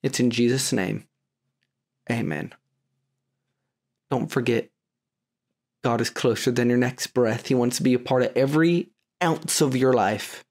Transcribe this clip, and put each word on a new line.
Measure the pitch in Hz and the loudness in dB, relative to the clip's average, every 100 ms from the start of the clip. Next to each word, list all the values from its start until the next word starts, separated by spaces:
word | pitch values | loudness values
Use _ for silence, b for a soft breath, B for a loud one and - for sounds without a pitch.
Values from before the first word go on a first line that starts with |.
It's | 139 - | -4 0
in | 123 | 0
Jesus' | 113 120 131 131 | 2 2 2 -2
name. | 117 92 107 - _ _ _ _ _ _ _ _ _ - | -2 -2 -6 -10 _ _ _ _ _ _ _ _ _ -8
Amen. | 117 101 76 - - _ _ _ _ _ _ _ _ _ _ _ _ _ _ _ | -6 -4 -6 -10 -16 _ _ _ _ _ _ _ _ _ _ _ _ _ _ _
Don't | 131 156 | -4 -2
forget, | 139 123 117 - _ _ _ _ _ _ _ _ _ _ _ | -2 0 -2 -2 _ _ _ _ _ _ _ _ _ _ _
God | 131 117 | -4 -2
is | 113 | -2
closer | - 127 117 - | -2 0 0 0
than | 123 120 | 2 2
your | 123 | 2
next | 123 131 - | 0 -4 -6
breath. | - 117 113 - | 0 0 0 -2
He | |
wants | 127 120 123 | 0 0 0
to | |
be | 131 | 0
a | 123 | 0
part | 123 131 | 2 0
of | 123 - | 2 0
every | 135 151 165 175 - _ _ _ | 0 2 2 2 -2 _ _ _
ounce | 175 165 - - | -2 -2 -2 0
of | 151 127 | 0 2
your | 131 | 2
life. | 127 98 104 - - - | 4 2 -2 -8 -16 -20